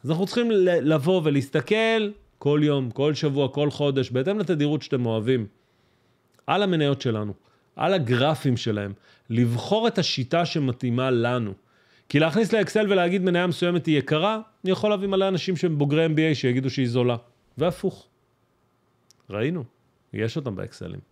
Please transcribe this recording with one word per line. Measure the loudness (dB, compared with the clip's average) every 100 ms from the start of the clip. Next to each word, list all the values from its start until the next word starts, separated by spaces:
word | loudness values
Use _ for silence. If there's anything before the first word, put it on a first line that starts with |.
אז | -2
אנחנו | -2 -2
צריכים | -2 2
ל-, | 4 4 2 2
לבוא | 2 2 2
ולהסתכל | 2 0 0 -4 0 0 2 0 -2 -6 _ _
כל | 0 2
יום, | 2 2 -2
כל | -2 -2
שבוע, | 0 -2 0 0
כל | 0 -2
חודש, | 0 0 0 0
בהתאם | -2 0 -2
לתדירות | -2 0 0 -2
שאתם | -2 -2 0
אוהבים, | -2 0 0 -2 _ _ _ _ _ _ _ _ _ -2
על | 0
המניות | 2 2 2 0
שלנו, | -2 -2 -6 -10 _ _ _ -4
על | 0
הגרפים | 0 0 2 2 0 0 0
שלהם, | -2 -4 -6 -10 _ _ _
לבחור | 0 2 0 0 0 0
את | 0
השיטה | -4 -4 -2 0 0
שמתאימה | -2 -2 -2 -2 -2 0
לנו. | 2 2 0 -4 -8 _ _ _ _ _
כי | 2
להכניס | 2 2 2
לאקסל | 0 0 0 2
ולהגיד, | 2 2 2
"מניה | 2 2 0
מסוימת | 0 0 0 2
היא | 0
יקרה", | 2 0 0 -2 -8 _
אני | -2
יכול | 0 2
להביא | 0 0
מלא | 0 2
אנשים | 0 -2 -2
שהם | 0 2
בוגרי | 2 2 2
M |
B | 2 2
A | 2
שיגידו | 0 0 -2
שהיא | -2 0
זולה. | 2 2 0 -6 _ _ -4
והפוך. | -2 -2 -6 -6 _ _ _ _ _ _ _ _ _ _ _ _ _
ראינו, | -4 -2 -4 -8 _ _ _ _
יש | -6 -4 -4
אותם | -6 -8
באקסלים. | -10 -12 -14 -14 -18